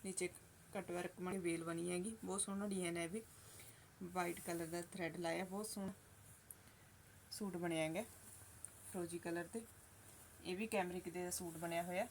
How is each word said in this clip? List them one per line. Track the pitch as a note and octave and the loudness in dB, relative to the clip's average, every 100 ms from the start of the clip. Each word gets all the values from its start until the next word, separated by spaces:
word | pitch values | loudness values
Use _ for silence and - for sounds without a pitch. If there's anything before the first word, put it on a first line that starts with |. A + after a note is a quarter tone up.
| G3 | -2
ਨੀਚੇ | F3+ F3+ - - - - | 0 0 -2 -16 -18 -6
ਕੱਟ | G3+ F3+ | -4 0
ਵਰਕ | F3 F3+ - | 0 0 -2
ਬਣੀ, | F3+ G3 | 0 2
ਵੇਲ | E3+ E3 | 2 2
ਬਣੀ | E3 E3 F3 | 2 2 2
ਹੈਗੀ, | F3+ G3 A3 | 2 0 -2
ਬਹੁਤ | F#3 G3 | 0 2
ਸੋਹਣਾ | - G3 G3+ | 4 2 4
ਡਿਜ਼ਾਈਨ | F#3+ F3 E3+ | 4 4 2
ਹੈ। | E3+ | 2
ਵੀ | G#3+ - - - - - - - - | 0 -4 -14 -14 -14 -14 -16 -18 -8
ਵਾਈਟ | F3+ F3+ F3 E3+ | 0 2 2 2
ਕਲਰ | - E3+ D#3+ | 0 0 2
ਦਾ | F3 | 0
ਥਰੈਡ | E3+ F#3 E3 E3+ | -2 0 0 2
ਲਾਇਆ, | E3+ E3+ F#3 | 4 4 2
ਬਹੁਤ | G3 G#3+ | 0 0
ਸੋਹਣਾ | G#3 F#3+ G3 - - - - - - - - - - - - - | 0 0 -2 -14 -18 -16 -16 -14 -16 -16 -18 -20 -18 -18 -18 -10
ਸੂਟ | - G#3 F3 | 0 0 2
ਬਣਿਆ | F3 D#3+ | 4 4
ਹੈਗਾ | D#3 E3 A3+ - - - - - - - - | 4 2 -2 -10 -14 -14 -14 -12 -12 -12 -4
ਫਰੋਜੀ | F#3+ E3+ E3+ | 0 0 0
ਕਲਰ | E3+ E3+ E3+ | 2 0 0
'ਤੇ। | A3+ A3+ - - - - - - - | -2 -4 -14 -18 -18 -16 -16 -16 -6
ਇਹ | - F#3 | -2 2
ਵੀ | A3 | 4
ਕੈਮਰਿਕ | G#3+ F3+ F3+ F3 | 4 4 0 0
ਦੇ | F3 F3+ | 0 0
ਸੂਟ | F3+ F3 E3 | 0 -2 0
ਬਣਿਆ | E3+ E3+ | 2 2
ਹੋਇਆ | F3 F3+ A#3+ | 4 4 2